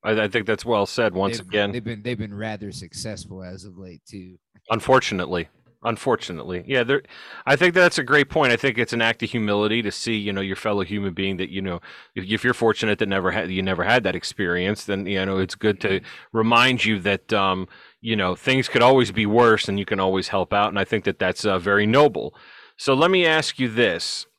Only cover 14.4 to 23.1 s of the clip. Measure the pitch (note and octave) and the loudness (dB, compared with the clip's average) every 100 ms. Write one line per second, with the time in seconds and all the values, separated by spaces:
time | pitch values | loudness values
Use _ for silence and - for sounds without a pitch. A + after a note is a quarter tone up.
14.4 | F#2 F2 F2+ G#2 - G2 F#2+ G2 F#2+ F#2+ | -2 -2 -2 -4 -4 -6 -4 -4 -2 -2
15.4 | F#2+ - A2 G#2 G#2 F#2+ - - - A2+ | -4 -2 -2 0 -2 -2 -4 -20 -8 -2
16.4 | A2 A#2 B2 B2 G#2+ G#2+ F#2 G2 _ G#2+ | 2 4 4 2 0 0 0 -2 _ 0
17.4 | G2 F#2 F#2 - - _ A2+ A2 F#2 F2+ | 2 0 -6 -14 -20 _ -6 -2 0 -2
18.4 | - C3 B2 C3+ B2 C3 A#2 G2 G#2 A2 | 0 0 2 4 6 6 4 0 2 6
19.4 | A#2+ A2 - G2 G2 G2+ F#2+ F#2+ F2+ G2+ | 6 4 2 -4 -4 0 0 0 -2 -4
20.4 | F2+ G2+ G#2 G2 G2 A2+ G2+ F#2+ F#2 F#2 | 0 0 0 0 -2 -2 -2 -2 -2 -2
21.4 | G#2+ F#2+ F2 G2+ G#2 B2 D3 F#2 C#2+ - | 0 0 2 2 4 6 4 2 -8 -12
22.4 | - - - _ - C3+ E3 | -20 -20 -20 _ 0 4 4